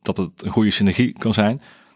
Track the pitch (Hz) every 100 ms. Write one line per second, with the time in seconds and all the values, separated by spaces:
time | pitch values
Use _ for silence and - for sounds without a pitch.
0 | - 98 87 - - 117 107 - 101 92
1 | 123 - 113 107 104 135 - - _